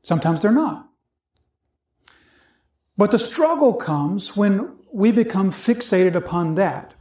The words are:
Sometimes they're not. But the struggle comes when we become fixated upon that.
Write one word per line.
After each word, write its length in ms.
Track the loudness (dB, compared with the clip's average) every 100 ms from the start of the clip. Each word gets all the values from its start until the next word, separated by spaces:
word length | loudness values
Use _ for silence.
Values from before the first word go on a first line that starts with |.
Sometimes 400 | -2 -2 0 0
they're 100 | 2
not. 360 | 2 0 -6 -16 _ _ _ _ _ _ _ _ _ _ _ _ _ _ _ _ _ _ _ _ 0
But 140 | 2
the 80 | 2
struggle 540 | 0 0 0 4 2
comes 640 | 2 -4 -2 -2 -4 -6 -2
when 400 | 0 0 -4 -14 _
we 180 | 0 2
become 380 | 4 0 0 -2
fixated 640 | -2 -2 -2 0 2 2
upon 420 | 0 -4 -4 -2 0
that. 360 | -2 -4 -14 _